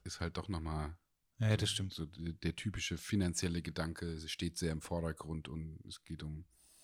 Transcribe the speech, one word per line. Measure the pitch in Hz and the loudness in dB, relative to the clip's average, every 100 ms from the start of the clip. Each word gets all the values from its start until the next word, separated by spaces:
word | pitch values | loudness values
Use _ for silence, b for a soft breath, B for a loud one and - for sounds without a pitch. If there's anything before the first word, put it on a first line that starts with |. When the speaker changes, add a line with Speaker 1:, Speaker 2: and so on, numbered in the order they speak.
Speaker 1:
ist | - - | -8 -4
halt | 85 85 | -2 -2
doch | 80 | -2
noch | 85 | -2
mal | 78 78 76 82 _ _ _ - | 0 0 0 -4 _ _ _ 2
Speaker 2:
Ja, | 110 107 | 4 6
das | 104 | 4
Speaker 1:
so, | |
Speaker 2:
stimmt. | - 95 | 2 -2
Speaker 1:
so | - 80 | -2 -6
der, | - 85 | -4 -4
der | 82 85 | 0 0
typische | - 107 92 - 85 | 0 0 0 0 -2
finanzielle | - 104 90 85 90 85 | 2 4 4 4 2 2
Gedanke, | 85 80 82 82 85 | 0 -2 -2 -2 -2
es | 80 80 | -4 -4
steht | - 87 - | 0 0 2
sehr | 85 | 2
im | 80 | 2
Vordergrund | - 85 82 78 78 80 - | 0 0 0 -2 -4 -4 -4
und | 80 80 78 - | -4 -6 -8 -12
es | - | -12
geht | - 80 | -10 -6
um | 78 78 - b b b | -6 -6 -10 b b b